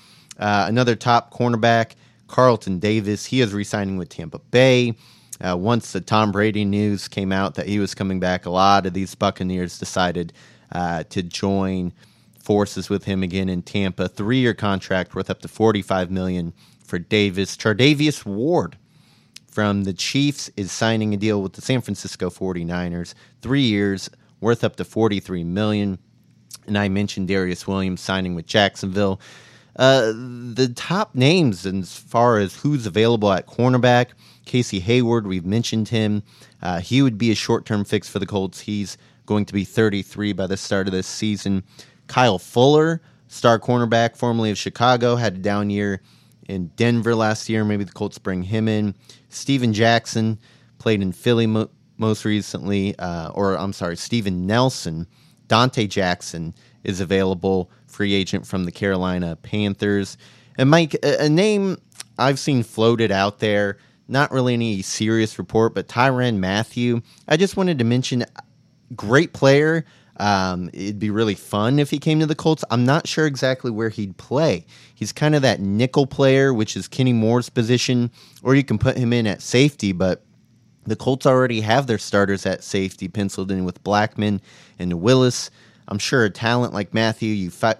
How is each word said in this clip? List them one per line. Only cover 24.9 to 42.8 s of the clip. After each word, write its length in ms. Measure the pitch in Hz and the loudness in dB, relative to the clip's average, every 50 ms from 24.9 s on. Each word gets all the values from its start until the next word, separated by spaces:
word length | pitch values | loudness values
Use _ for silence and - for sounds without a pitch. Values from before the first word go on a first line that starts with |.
| - 107 110 110 104 95 - - 92 87 82 | 0 0 2 2 0 -2 -4 -6 -6 -6 -6
million. 540 | 85 90 101 107 107 104 104 104 98 95 - _ _ _ _ _ _ _ _ _ - - - _ | -4 -2 -2 0 0 0 0 -2 -2 -4 -8 _ _ _ _ _ _ _ _ _ -20 -20 -16 _
And 120 | - 202 - | -4 -2 0
I 100 | 104 98 | 0 0
mentioned 400 | 190 202 - - - 101 95 87 | 0 -2 -2 -4 -4 -6 -4 -2
Darius 380 | 98 95 92 90 87 - - | -2 -2 -2 -2 -4 -6 -6
Williams 340 | 98 98 95 95 95 92 - | -4 -4 -2 -2 -4 -6 -6
signing 340 | - - 95 95 92 90 87 | -4 -4 -4 -2 -2 -4 -6
with 120 | 85 82 | -8 -6
Jacksonville. 720 | - - 107 101 98 - - 98 95 92 101 101 98 98 - - - - - - - - - _ _ - | 0 2 2 2 2 0 -4 -8 -4 -2 0 0 0 0 -4 -8 -16 -20 -20 -20 -20 -20 -20 _ _ 0
Uh, 300 | - 127 135 135 131 110 | 4 4 6 6 6 4
the 640 | 110 110 113 127 123 123 120 123 120 113 123 131 123 120 | 0 -2 -4 -8 -12 -14 -12 -12 -4 0 0 0 0 0
top 400 | - - - 170 202 220 - - | -4 -6 -2 -2 -2 -2 -2 0
names 520 | 127 127 143 180 185 156 120 95 85 - | 2 4 4 6 4 4 2 0 -2 -4
as 280 | 95 95 98 90 - - | -4 -4 -4 -6 -8 -12
far 440 | - - - - 117 120 123 117 104 | -18 -10 -2 2 4 4 6 4 4
as 180 | 98 90 - | 2 -2 -4
who's 300 | - - 147 147 131 110 | -4 -2 -2 -2 -2 -4
available 440 | 104 80 107 110 117 120 107 104 101 | -2 2 2 4 4 4 4 2 2
at 140 | 95 87 - | 2 0 -2
cornerback, 600 | - - - 120 127 127 123 120 123 120 123 123 - _ _ _ - _ _ _ | -4 -2 0 2 2 4 4 4 4 4 4 2 0 _ _ _ -20 _ _ _
Casey 340 | - - 123 120 - 104 95 | -2 -2 -2 0 0 -4 -2
Hayward, 460 | 87 110 120 127 120 113 117 117 104 | 0 2 2 2 4 2 2 0 0
we've 200 | 98 95 92 82 | -2 -4 -4 -2
mentioned 420 | 95 104 117 117 - 110 110 107 - | -2 -2 -2 -2 -2 -2 -4 -2 -2
him. 340 | 120 110 107 104 104 104 - _ _ - - - _ _ | -2 0 0 0 0 -2 -4 _ _ -20 -20 -20 _ _
Uh, 180 | - 92 87 85 | -6 -4 -4 -4
he 220 | 85 - 120 135 | -4 0 2 2
would 160 | 139 131 110 98 | 2 2 0 0
be 120 | 117 113 | 0 0
a 60 | 104 | 0
short-term 480 | - - - 117 - - - 110 104 101 | 0 0 -2 -2 -2 -2 -2 -4 -4 -2
fix 240 | - 110 101 - - | -2 -2 -4 -4 -6
for 100 | - 98 | -8 -8
the 80 | 95 | -6
Colts. 340 | - 104 98 95 90 - - | -4 -4 -4 -4 -6 -8 -12
He's 360 | - 107 107 101 98 - - - _ _ _ _ _ | -10 -6 -6 -6 -6 -8 -10 -16 _ _ _ _ _
going 180 | - 104 107 101 | -2 -2 -2 -2
to 80 | - | -2
be 120 | 101 101 92 | -4 -4 -4
thirty-three 680 | - - 117 110 107 101 98 92 - - 101 104 104 | -2 0 2 2 2 0 -2 -6 -8 -8 -6 -4 -4
by 140 | 98 92 95 | -4 -4 -4
the 100 | 90 98 | -4 -4
start 320 | 98 - - 104 98 95 98 | -6 -4 -2 -2 -2 -2 -2
of 40 | |
this 140 | 92 92 92 | -2 -4 -4
season. 560 | - - - 110 107 104 95 - 98 98 95 - _ _ - - _ _ _ _ | -6 -6 -6 -4 -4 -4 -4 -2 -2 -2 -2 -4 _ _ -20 -20 _ _ _ _
Kyle 340 | - - 127 127 113 95 90 | -2 2 4 4 4 2 0
Fuller, 600 | - - - 120 127 143 151 151 | -4 -2 2 4 6 6 6 6